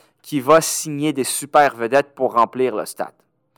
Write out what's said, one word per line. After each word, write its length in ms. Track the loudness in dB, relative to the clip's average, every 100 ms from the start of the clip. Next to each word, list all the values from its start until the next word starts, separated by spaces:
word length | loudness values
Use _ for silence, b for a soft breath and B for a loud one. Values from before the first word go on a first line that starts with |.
| b b
qui 160 | -10 -4
va 220 | 4 4
signer 520 | 4 -6 -8 -6 -4
des 120 | -2
super 500 | -4 -6 0 2 2
vedettes 400 | 0 0 0 0
pour 200 | -2 -2
remplir 420 | 2 0 0 -2 -2
le 100 | -6
stade. » 280 | -8 -12 _ _ _ _